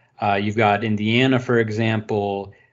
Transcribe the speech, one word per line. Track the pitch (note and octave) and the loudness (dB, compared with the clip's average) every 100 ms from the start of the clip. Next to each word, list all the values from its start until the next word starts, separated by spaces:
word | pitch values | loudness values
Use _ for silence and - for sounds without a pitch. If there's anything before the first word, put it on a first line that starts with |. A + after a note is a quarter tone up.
| _ - | _ -6
Uh, | G#2 | -2
you've | G2+ G#2 G#2 | 0 -2 0
got | G#2+ G2+ | 2 2
Indiana, | A2+ G#2 G#2+ A#2+ C3 B2+ | 0 -2 0 2 2 2
for | B2+ A#2 | 2 0
example, | A2 G#2+ A2 A2 G#2+ G#2+ G2+ G2 G2 - _ | 0 0 0 -2 -2 -2 -2 -6 -8 -16 _